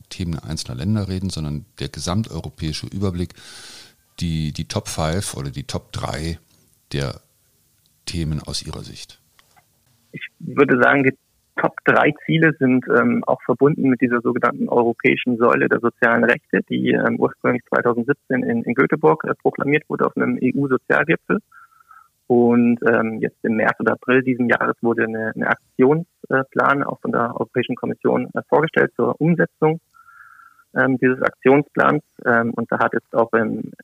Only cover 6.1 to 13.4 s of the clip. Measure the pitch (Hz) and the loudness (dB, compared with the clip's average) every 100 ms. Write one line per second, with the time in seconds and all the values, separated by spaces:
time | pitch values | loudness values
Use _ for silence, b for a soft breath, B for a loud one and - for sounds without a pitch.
6.1 | - 80 85 _ _ _ _ _ 71 69 | -6 -6 -8 _ _ _ _ _ -6 -6
7.1 | - _ _ _ _ _ _ _ _ - | -8 _ _ _ _ _ _ _ _ -10
8.1 | 87 78 73 - 69 - - 57 - - | -6 -4 -4 -6 -10 -10 -12 -14 -18 -20
9.1 | - _ _ _ _ _ _ _ _ _ | -20 _ _ _ _ _ _ _ _ _
10.1 | - - _ - 127 135 131 120 139 135 | -18 -18 _ -4 2 4 4 4 4 2
11.1 | - _ _ _ - 170 - - 117 147 | -2 _ _ _ -4 -4 -2 0 4 2
12.1 | 151 - 160 160 - 131 127 - 120 120 | 0 -2 2 2 2 2 2 2 2 2
13.1 | 120 - 127 | 0 0 -2